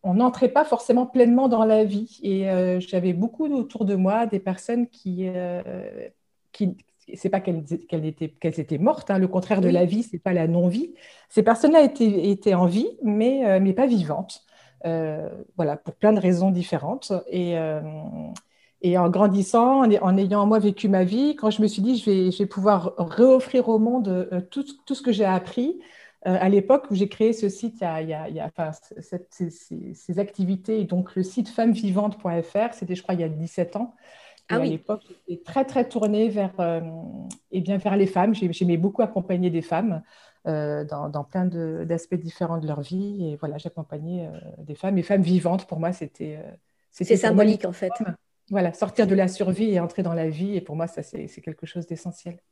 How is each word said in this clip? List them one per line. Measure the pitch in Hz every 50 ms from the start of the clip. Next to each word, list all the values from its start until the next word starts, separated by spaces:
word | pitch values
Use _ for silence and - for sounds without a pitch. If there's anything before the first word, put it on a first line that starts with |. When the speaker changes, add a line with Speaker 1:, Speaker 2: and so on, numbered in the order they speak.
Speaker 1:
on | - 185 180
n'entrait | 214 247 254 247 - 262 247
pas | 254 285 302
forcément | 302 247 226 - - 240 247 247
pleinement | 247 - 254 240 233 240 240 269 262
dans | 233 220 220
la | 220 220 220 214
vie. | 208 202 202 220 - - - -
Et, | 202 196 190 190 190
euh, | 190 180 185 180 180 180
j'avais | 180 180 190 180 175 185 175
beaucoup | 170 208 233 - - 311
autour | 294 285 262 220 277 - 220 202
de | 190 202
moi | 185 185 190 208 226 233
des | 220 208 190
personnes | 196 196 185 - - - 233 240 240
qui, | 240 _ - _ 185 180 180 185
euh, | 185 185 180 180 175 175 175 - - - 180 - 53 50 55 - - _ _ _ _ _ _ _ _
qui, | - - 208 180 - - _ _ _ _ _ - -
c'est | - - 190
pas | 196 190
qu'elles, | 190 190 175 160 151 139 165 165 - -
qu'elles | - 160 156
étaient, | 160 156 _ 160 151
qu'elles | _ _ - 165 156 -
étaient | 147 - 160
mortes, | 151 175 262 311 311 - -
hein. | 196
Le | 190 190
contraire | 185 185 185 180 - 214 190
de | 185
Speaker 2:
Oui. | 175 175
Speaker 1:
la | 175 180
vie, | 180 196 214 233
c'est | - - 170
pas | _ 190 180
la | 175 160
non-vie. | 165 170 175 175 180 175 233 320 339 - - - - - - _ _
Ces | - 220 202
personnes-là | 226 226 226 - 294 320 330
étaient, | 294 262 285 - 233 220 202 185 160 202
étaient | 202 196 - 208 190
en | 175 180
vie, | 175 175 214 277 453 - - 294
mais, | 214 208 214 220 247 269 277 254
euh, | 208 190 190
mais | 196 196 190
pas | 196 262
vivantes. | 262 240 202 170 151 147 151 185 - - - _ _ _ _ _ _ _ _ -
Euh, | 165 165 165 160 156 151 156 160 - 175 - - _ _
voilà, | 185 165 147 147
pour | 151 _ 170 -
plein | _ - 214 214
de | 202
raisons | 180 180 180 170 185 190
différentes. | 185 180 175 - - 147 139 151 226 269 - - 202 175 -
Et, | - - 180 180 175 170
euh, | 165 160 156 151 151 156 156 156 151 156 - - 156 - - - - _ _ _ _ _ _ _ _
et | - 180 175
en | 185 175 170
grandissant, | 180 202 208 202 185 202 185 - - 233 233 254 269 277 262
en, | 226
en | 208 - 190 185 185
ayant, | 196 202 185 208 208 202
moi, | 208 220 220
vécu | 202 208 196 - - 202
ma | 196 185 185
vie, | 180 202 233 277 294 294
quand | 294 - 214
je | 214 -
me | 214
suis | 208 214 -
dit, « | 196 233 262
Je | 226 - 214
vais, | 196 190 185 185
je | 180
vais | - 202
pouvoir | 202 - 202 185 214 208 180 165 185 -
réoffrir | - 175 165 - - 240 262 262 254 254 - - 254 247
au | 214 226 214
monde, | 220 233 247 262 214
euh, | 196 185 180 185 - 185 180 180 -
tout, | - 277 277 - - _ _
tout | - 277
ce | 269
que | - 247
j'ai | 220 196 214
appris », | 190 185 185 185 - - 247 240 302 359 359 - - - - - - _ _ -
Euh, | 190 185 190
à | 185 190
l'époque | 202 196 190 202 262 285 277 -
où | 202
j'ai | 185 202 196
créé | - - 220 226 226
ce | 226 214 202
site, | 196 - - 233 226 -
il | 190
y |
a, | 170 160 160 160
il | 160
y | 156
a, | 151 160 -
il | 160
y | 160
a, | 151
enfin, | 156 _ - 165 156 156
c-, | - _ _ - -
cette, | - _ - 175 180 _
ces, | _ _ 180 165
ces, | 160 - - _ 165 156 - - -
ces | - - - 175 185
activités, | 202 202 - - 190 180 196 185 - - 220 220 196
donc | - 185 180 185 - -
le | 190 185
site | 185 - 247 226 -
femmes | - - 226 233
vivantes | 214 220 226 196 185 202 208 208 202 -
point | - 180 170 170 165
F | - -
R, | 202 220 233 226
c'était, | - 196 175 180
je | 180
crois, | - - 185
il | 170
y | 165
a |
dix-sept | 160 156 151 165 165 - - 175 175 -
ans. | 208 240 240 -
Et | _ _ - - - - - _ _ _ - 220
Speaker 2:
Ah |
Speaker 1:
à | 240
Speaker 2:
oui. | 269 -
Speaker 1:
l'époque, | 160 - _ - 208 208 _ _ - _ _
j'étais | - 175 170 -
très, | - - 277 269
très | 269 - 269 240 240
tournée | - 233 214 208 208 208 220 233
vers, | 202 208 196 190 190 -
euh, | 175 170 170 165 165 165 160 165 165 - - - - - - - _ _
eh | - 190
bien, | 170 190 202
vers | 190 - 208 196
les | 202 196
femmes. | 190 - 185 185 220 220
J'ai-, | 220 202 175 160
j'aimais | - 185 175 170
beaucoup | 165 175 202 202 -
accompagner | 226 208 214 196 180 - 185 175 185 180
des | 165 165 160
femmes, | - 165 165 214 226 175 156 - _ _ _ _ _ _ _ _
euh, | - 156 151 151 147 147 147 147
dans, | 147 151 143 147 147
dans | 147 147 143
plein | _ - 190 180
de, | 185 175 170 165 160 160 165 165
d'aspects | 165 170 165 - _ 185
différents | 170 160 165 - - 180 165 170 165
de | 156
leur | 151 147 147
vie. | 143 - 180 185 202 202 202 196 175 156
Et | 147
voilà, | 147 - 151 147
j'accompagnais, | 147 - 175 _ 170 156 _ - 147 151 170 180 180 170
euh, | 156 156 - - - - -
des | 156 151 147
femmes. | - - 190 196 185
Et | 170
femmes | - 202 202 180
vivantes, | 170 185 180 156 175 180 190 -
pour | - 180 160
moi, | 165 170
c'était, | 180 - 165 143 _ _ 160 156 151
euh, | 151 - - - - _ _ _ _ _ _
c'était | _ - 180 - 226
Speaker 2:
C'est | 190 - 220
Speaker 1:
pour | 196
moi | 196 208
une | 214
Speaker 2:
symbolique, | 208 196 -
en | 180
fait. | 180 - 196 185 180
Speaker 1:
forme. | - 220 185 165 _ _ _ _ _ _ _
Voilà, | 196 196 180 170 165
sortir | - 214 202 - - 220
de | 185 190
la | 196 185
survie | 180 185 - 196 185 180 180 220 220
et | 196 175
entrer | 170 165 - - 180
dans | 170 170
la | 165 160 160
vie. | 156 151 185 202 208
Et | 180
pour | 185 - 147
moi, | 156 165
ça, | 170 - -
c'est, | 156 - - - 151
c'est | - - -
quelque | - 165 160 _ -
chose | 156 - 180 165
d'essentiel. | _ 170 160 - 180 180 - _ 175 170 180 _ _